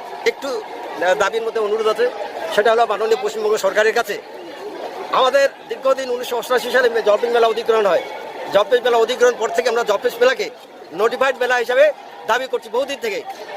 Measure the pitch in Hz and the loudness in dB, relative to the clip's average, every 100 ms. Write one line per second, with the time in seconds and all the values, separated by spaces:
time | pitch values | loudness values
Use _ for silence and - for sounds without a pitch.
0 | - - - - 277 240 - - - 156 | -12 -6 -4 -2 -4 -6 -8 -12 -10 -2
1 | 175 185 196 220 226 220 208 220 214 220 | 0 2 2 0 -4 -2 -2 0 0 2
2 | 247 - - - - - 226 226 226 202 | 0 -2 -10 -8 -4 2 4 4 4 2
3 | 226 220 208 208 214 214 190 190 214 220 | 0 0 -2 -2 0 0 0 2 2 2
4 | 226 160 - - - - - - - - | -2 -4 -10 -16 -16 -14 -12 -10 -10 -10
5 | - 185 254 277 277 - - 220 269 262 | -2 2 4 4 2 0 -12 -4 0 0
6 | 254 240 247 240 226 247 240 247 247 226 | -2 -6 -4 -6 0 0 2 2 2 2
7 | 202 208 233 233 226 220 226 220 196 165 | 2 2 2 2 2 2 0 2 4 2
8 | - - - - - 190 208 247 240 233 | -2 -12 -12 -12 0 2 4 2 4 2
9 | 226 247 247 226 226 233 240 226 226 202 | 2 4 2 2 -2 0 0 0 0 0
10 | 247 233 247 254 180 - - - - 165 | 0 2 2 2 -4 -10 -20 -20 -12 -2
11 | 226 240 262 247 240 247 233 247 302 - | 0 2 0 0 0 0 2 4 4 2
12 | - - - 247 262 247 220 226 269 277 | -10 -10 -2 -2 -2 -6 -4 -4 -4 -4
13 | 226 190 - - 214 | -6 -6 -8 -12 -8